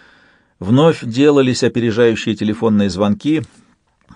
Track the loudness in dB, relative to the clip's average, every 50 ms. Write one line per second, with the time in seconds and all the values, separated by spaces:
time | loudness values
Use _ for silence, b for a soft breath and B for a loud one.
0 | b b b b b b b b b b b b -4 0 2 4 4 2 2 0
1 | -4 -6 -2 2 2 4 4 4 2 2 0 0 -2 -2 0 0 -2 0 0 2
2 | 2 2 2 0 -2 -4 -4 -4 -4 -4 -4 -2 -2 0 0 0 0 0 -2 -2
3 | -2 -2 -2 -2 -2 -4 -4 -4 -4 -8 b b b b b b _ _ _ _
4 | _ _ b